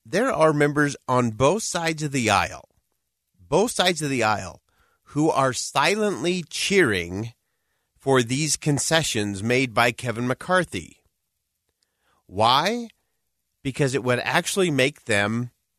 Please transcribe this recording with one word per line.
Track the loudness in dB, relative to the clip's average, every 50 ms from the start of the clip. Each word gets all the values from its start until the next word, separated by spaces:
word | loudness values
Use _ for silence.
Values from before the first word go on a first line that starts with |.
| _
there | -6 -2 -2 -2 0
are | 0 2 2 2 4
members | 4 2 2 2 2 0 0 -2 -4 _ -2
on | 0 0 0 0
both | 0 2 2 2 2 0 -2
sides | -4 -6 -4 -2 -4 -4 -4 -4
of | -4
the | -2 0 2 2
aisle, | 4 2 2 0 -4 -12 -18 _ _ _ _ _ _ _ _ _ _ _ _ _ _ _ -6 0
both | 0 2 2 0
sides | 0 0 0 0 0 0
of | -2 -2
the | 0 0 0
aisle, | 0 0 -2 -4 -8 -14 -16 _ _ _ _ _ _ _ _ _
who | -6 -2 0 0 2
are | 2 2 0 0 0
silently | -4 -6 -4 -2 0 0 2 0 0 0 -2 -2 -2 -2 -2 -2 -4 -6 -8
cheering | -8 -6 -2 2 4 4 4 4 2 0 -2 -4 -6 -8 -8 -8 -12 _ _ _ _ _ _ _ _ _ _ _ _
for | _ 0 2 2 2 2
these | 2 0 -2 -2 -2 -4
concessions | -2 -2 0 0 0 0 0 0 0 0 0 -2 -2 -2 -2 -4 -4 -2
made | 0 0 0 0 0 0
by | 2 2 2
Kevin | 0 -2 -6 -6 -6 -4 -4
McCarthy. | -4 -4 -4 -4 -2 0 0 0 -2 -6 -10 -10 -12 -18 _ _ _ _ _ _ _ _ _ _ _ _ _ _ _ _ _ _ _ _ _ _ _ _ _ _
Why? | -10 -2 0 2 4 4 4 4 2 0 -2 -6 -12 -16 _ _ _ _ _ _ _ _ _ _ _ _ _ -8
Because | -6 -2 0 0 0 0
it | 0 0
would | 0 0 0
actually | 0 0 0 -2 -2 -2 -2 0 0 0
make | 2 2 2 0 0 -4 _
them | 0 0 2 2 0 0 -2 -4 -6 -10 _ _ _ _